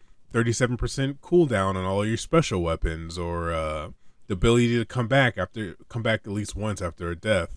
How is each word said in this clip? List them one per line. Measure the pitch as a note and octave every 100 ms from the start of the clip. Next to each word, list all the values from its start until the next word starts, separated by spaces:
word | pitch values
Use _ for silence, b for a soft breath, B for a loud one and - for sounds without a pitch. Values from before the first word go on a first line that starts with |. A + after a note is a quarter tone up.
| - - -
thirty-seven | A#2 A#2 A2+ B2 A#2+
percent | B2 - C3+ C#3+
cooldown | - F3 D#3 G#2 F#2+ F#2
on |
all | F#2 G2
your | G#2+ A2+
special | - D#3+ - F#2+
weapons, | E2 E2 F2 D#2+ E2 E2+
or, | E2+ E2+ E2+
uh, | E2 D#2 D#2 E2+ - - - -
the |
ability | F#2+ A#2 A#2+ A#2+ A#2+
to |
come | A2+ B2+ A2+
back | C3+ B2+ -
after, | F#2 A2+ G2 D2 -
come | A#2+
back | A2+ A2 A2+
at |
least | G2+ G2+
once | F#2+ G#2+ G2
after | F2+ - E2+
a | E2+
death. | G#2+ G2 E2+